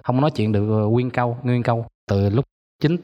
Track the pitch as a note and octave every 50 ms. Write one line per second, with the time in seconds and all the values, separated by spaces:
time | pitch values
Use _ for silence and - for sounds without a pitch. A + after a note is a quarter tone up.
0 | - - B2 C3 C#3+ D#3 D3+ - G#2+ G#2+ G#2+ G2+ G#2 G#2+ A2 A2 G#2+ G#2+ A2+ B2
1 | B2 B2+ - B2+ B2 A#2+ A#2 B2 - B2 B2 B2 A#2 B2 A#2 A#2 A2+ - _ _
2 | _ - G2+ G2 G2+ G2+ G2+ B2+ C#3 - _ _ _ _ _ - - D3 F3 F3